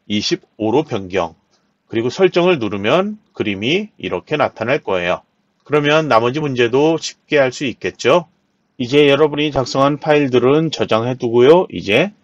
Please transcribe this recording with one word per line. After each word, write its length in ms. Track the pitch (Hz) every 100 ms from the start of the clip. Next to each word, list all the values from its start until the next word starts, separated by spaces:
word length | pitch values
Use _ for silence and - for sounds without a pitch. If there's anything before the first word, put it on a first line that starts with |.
| _
이십오로 760 | 104 - 170 - _ 107 123
변경, 500 | 156 117 95 92 85 82 _ _ _ _ _
그리고 220 | 110 123
설정을 500 | - 185 180 175 170
누르면 580 | 107 101 104 156 202 214 _
그림이 560 | - 107 98 110 175 214 _
이렇게 400 | 92 90 - 151
나타날 400 | 113 - 113 147
거예요. 440 | - 92 87 87 - _ _ _
그러면 440 | _ 147 147 151 156
나머지 320 | 113 120 139
문제도 580 | 151 123 117 127 151 160
쉽게 400 | - - _ 147
할 140 | 135
수 140 | 123 143
있겠죠? 640 | - 95 - 113 170 165 _ _ _ _ _
이제 300 | 120 143 147
여러분이 440 | 139 151 147 151
작성한 460 | 139 120 135 139 147
파일들은 720 | 156 151 139 123 123 147 160
저장해 460 | - 104 110 117 127
두고요. 500 | 123 120 127 170 185
이제 400 | 92 90 110 185 -